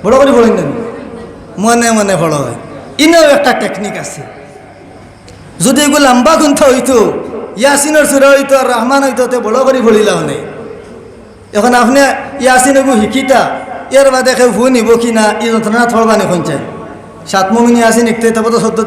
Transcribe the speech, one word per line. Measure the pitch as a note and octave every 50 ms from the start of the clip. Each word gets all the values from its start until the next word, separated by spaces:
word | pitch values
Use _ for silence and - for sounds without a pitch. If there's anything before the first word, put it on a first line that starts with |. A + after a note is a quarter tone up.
| -
বড় | F3+ A#3+ C4+
করে | C#4 C4+
ফোড়েন | B3 A#3+ A3+ A3+ G3+ F#3
না | E3 C#3+
নি? | - A#2 - - - - - - - - - - - - - - - - F#3+
মনে | A3+ A#3 A#3 A#3 A#3 A3+ A3
মনে | G#3 G3 F#3+ D#3+
ফোড়েন। | E3 E3 D3 D3 C3+ B2 A#2 A2+ - - - - - - - - C#4
ইনাও | D#4 E4+ E4 D#4+ D4+ C#4
একটা | C#4+ C#4+ C#4 A3+ -
টেকনিক | A#3 G3 F#3+ - G#3 G3+ F#3 F3+ D3+
আছে। | - - - C3+ - - - - - - - - - - - - - - - - - - - - - - - - - - - -
যদি | B3 A#3 B3
এগুলো | D4 D4 C#4+ D4 C#4+ C4+
লম্বা | B3 A#3+ B3 D4+ D#4+
গ্রন্থ | D#4+ D#4 D4 C#4+ - D#4
হইতো, | C#4 B3 C4 - - C4+ A#3+ G#3 E3+ - - - - - G#3+ - - - F#3+
ইয়াসিনের | A3+ C#4 C#4+ C#4 C#4 D4+ D4+ D#4 D4 C#4+
সূরা | - C#4 C4+ C#4 C#4
হইতো | C4+ C4+ C4+ C4+ C4+
আর | C4 A#3+ B3
রহমান | A#3 A3 B3 C#4 C#4 C#4
হইতো, | C4+ B3 A3+ B3+ B3
তে | B3+ B3 A3 -
বড় | A3 B3+ C4
করে | B3+ C4+ B3+ A3
ফোড়িলাও | A3+ G#3+ G#3+ G#3 G3+ F#3 E3 D#3 D3
নেই। | C#3 - - - - - - - - - - - - - - - - - - - - - - - - G#3
এখন | G#3 B3 B3 B3
আপনি | A#3+ A3+ C4 C#4 C#4 C4+ - - - - - - B3
ইয়াসিন | B3+ B3+ B3+ B3+ C4+ C4+ C4+
এগু | C4+ C4+ C4+ G#3+
হিকিতা, | G#3+ G3+ - C4 C4 C4 C4+ A#3 F#3 - - - - - - - - -
এর | - C4+ C#4 C4+
বাদে | C4 B3+ B3+ B3+ B3+ B3+
কেউ | B3 B3 G#3
ফু | G3 A#3+ C4 C4
নিব | A#3+ A3+ A3 A#3 A#3
কি | A#3 A#3+
না, | A3+ A3 G#3+ G#3 G#3 - A#3
এই | A#3 A3+
যন্ত্রণা | A3+ - G#3+ G#3 A#3+ A#3+ A#3
থরবানি | A#3+ A3+ A3+ A3 A3 G#3 G3 F3
খুঁজছেন। | F3 F3 D3 - D3 C3 A#2 A2+ - - - - - - - - - - - -
সাত | - F#3+ F#3+ F#3+
মুমিন | A3 A#3 A#3 A#3+ A#3+ A#3+
ইয়াসিন | A#3 A3+ A3 A#3 A#3+ A3+
একটু | G#3+ A3+ - A3+ A3
তবে | A3 A3 A#3 A3+
তো | - -
চোদ্দ | F#3 - A3 A3